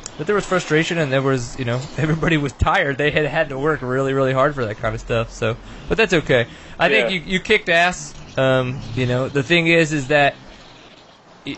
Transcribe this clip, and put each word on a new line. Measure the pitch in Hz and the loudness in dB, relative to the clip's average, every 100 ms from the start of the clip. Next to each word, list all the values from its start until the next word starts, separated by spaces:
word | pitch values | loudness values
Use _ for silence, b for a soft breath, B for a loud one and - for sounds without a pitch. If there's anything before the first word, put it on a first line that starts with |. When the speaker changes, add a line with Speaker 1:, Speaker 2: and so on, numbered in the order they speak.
| - - | -14 -8
Speaker 1:
that | 151 | -2
there | 208 | -2
was | - | 0
frustration | 180 - 156 160 170 | -2 2 2 2 0
and | 147 | 0
there | 135 | 0
was, | 135 131 123 - | 2 0 -2 -6
you | 120 | -4
know, | 120 143 | -4 -4
<laughs> | - | -4
everybody | 156 156 151 160 | -2 0 0 0
was | 139 | 0
tired. | - - 185 151 135 | -2 0 2 0 0
They | 147 | 0
had | 160 143 | 2 0
had | 160 151 | 0 -2
to | 131 | -2
work | 151 139 | -2 -2
really, | 123 127 135 | -2 -2 0
really | 135 131 | 0 2
hard | 131 143 | 2 2
for | 143 110 | 0 -4
that | 107 | -4
kind | - | -4
of | 110 | -4
stuff. | - 117 113 | -4 -2 -4
So, | - 110 113 B B B | -4 -4 -4 B B B
but | - | 0
that's | 214 | 2
okay. | 170 139 131 117 B B B | 2 4 2 2 B B B
I | 170 | 2
think | 214 226 | 2 2
Speaker 2:
Yeah. | 185 | -2
Speaker 1:
you, | 160 | -2
you | 185 | -2
kicked | - 214 190 | 2 0 2
ass. | 170 175 175 147 - - - | 2 2 0 -10 -16 -8 0
Um, | 131 131 127 127 - | 2 2 0 -4 -6
you | 110 123 | -4 0
know, | 123 131 | 0 -2
the | 143 | -2
thing | 117 170 165 | 2 2 4
is, | 170 156 | 4 4
is | 156 131 | 0 2
that | 147 139 - - - - - - - - - - - | 4 4 0 -10 -20 -20 -20 -20 -20 -20 -20 -20 -14
y-, | 139 | -12